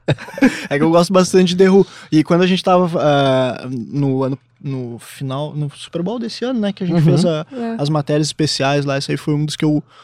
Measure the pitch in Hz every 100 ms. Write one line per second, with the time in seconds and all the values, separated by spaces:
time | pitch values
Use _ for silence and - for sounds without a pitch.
0 | - - - - 262 - 202 143 160 170
1 | 175 185 180 190 180 180 190 196 185 -
2 | - 156 147 175 180 185 190 180 180 160
3 | 147 143 135 131 127 - 123 127 87 143
4 | 139 131 131 135 _ _ 143 131 120 117
5 | - - 135 135 151 151 147 - - 170
6 | 175 240 226 - 240 247 202 - 180 175
7 | 151 143 175 156 - 262 226 226 147 156
8 | 143 151 147 - 151 - 135 143 143 135
9 | 139 143 - 147 151 - 156 147 - _